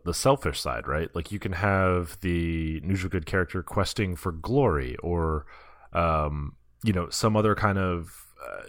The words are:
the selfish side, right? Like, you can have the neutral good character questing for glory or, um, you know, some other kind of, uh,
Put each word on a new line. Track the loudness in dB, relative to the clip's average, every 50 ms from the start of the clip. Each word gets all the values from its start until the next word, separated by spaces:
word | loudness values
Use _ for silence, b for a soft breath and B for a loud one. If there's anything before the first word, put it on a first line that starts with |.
| -4
the | -4 -2
selfish | 2 4 4 4 4 2 -2 -4 -2
side, | -4 -4 -4 -4 -4
right? | -2 -2 -2 -2 -2 -4
Like, | -6 -6 -6
you | -6 -6
can | -4 -4 -2
have | 0 2 4 4 4 4 4 2 2 0 -4 -6 -4
the | -2 0 2 2 2 0 0 0 -2 -2 -4 -4 -2
neutral | -2 0 0 0 -2
good | -2 -4 -2
character | 0 0 0 0 0 -2 -6 -6
questing | -4 -2 0 0 0 0 -2 -2 -2 -2 -4
for | -4 -6 -6
glory | -4 -4 0 2 4 4 4 4 2 0 -2 -6 -6
or, | -4 -2 0 0 2 0 0 -2 -4 B B B B B B B B B B
um, | 2 2 4 4 2 2 0 -2 -4 -6 -8 -10 -14 _ _ _ _ 0
you | 0
know, | 2 2 0 -2
some | -2 0 2 4 4 4
other | 4 4 4
kind | 4 2 2 2 2
of, | 2 0 0 -2 -4 -8 -14 -20 -20 -20 -20 -16 -14
uh, | -14 -12 -12 -14